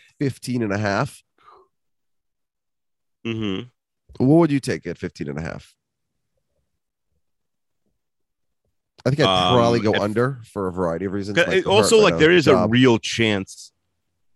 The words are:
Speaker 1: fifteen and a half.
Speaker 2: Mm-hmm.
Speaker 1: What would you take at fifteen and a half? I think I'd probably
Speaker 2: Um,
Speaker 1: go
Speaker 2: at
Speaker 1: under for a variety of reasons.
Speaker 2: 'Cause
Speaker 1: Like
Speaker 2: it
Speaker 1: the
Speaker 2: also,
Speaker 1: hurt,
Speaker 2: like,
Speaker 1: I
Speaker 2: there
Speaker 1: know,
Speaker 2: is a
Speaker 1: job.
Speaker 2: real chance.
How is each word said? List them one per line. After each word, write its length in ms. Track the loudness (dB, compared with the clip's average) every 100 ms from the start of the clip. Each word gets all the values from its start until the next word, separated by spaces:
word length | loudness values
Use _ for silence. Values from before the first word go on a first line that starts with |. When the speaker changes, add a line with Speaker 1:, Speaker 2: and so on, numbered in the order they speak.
| _ -8
Speaker 1:
fifteen 440 | -6 -6 -6 -4
and 100 | -2
a 60 | -2
half. 440 | -2 -2 -4 -8 _ _ _ -20 _ _ _ _ _ _ _ _ _ _ _ _ _ _ _ _ -10
Speaker 2:
Mm-hmm. 420 | -6 -6 -6 -10 _ _ _ _ -2
Speaker 1:
What 120 | 2 4
would 160 | 4
you 80 | 0
take 260 | -4 -6 -8
at 100 | -10
fifteen 320 | -12 -10 -10
and 100 | -10
a 40 |
half? 320 | -10 -12 -16 _ _ _ _ _ _ _ _ _ _ _ _ _ _ _ _ _ _ _ _ _ _ _ _ _ _ _ _ _ _ _ _ _ -4
I 40 |
think 100 | 0
I'd 320 | 2 2 2
probably 260 | 2 2 2
Speaker 2:
Um, 40 |
Speaker 1:
go 100 | 0
Speaker 2:
at 60 | -2
Speaker 1:
under 400 | -2 -2 -4 -6
for 220 | -12 -8 -6
a 40 |
variety 320 | -4 -4 -4
of 80 | -6
reasons. 240 | -6 -4 -2
Speaker 2:
'Cause 100 | 0
Speaker 1:
Like 100 | 0
Speaker 2:
it 60 |
Speaker 1:
the 60 | 2
Speaker 2:
also, 280 | 2 4 4
Speaker 1:
hurt, 40 |
Speaker 2:
like, 100 | 4
Speaker 1:
I 40 | 4
Speaker 2:
there 120 | 4
Speaker 1:
know, 60 | 4
Speaker 2:
is 100 | 4
a 40 |
Speaker 1:
job. 200 | 2 2
Speaker 2:
real 260 | 4 4 2
chance. 720 | -2 -2 -2 -2 -6 -14 -20 _ _ _ _ _ _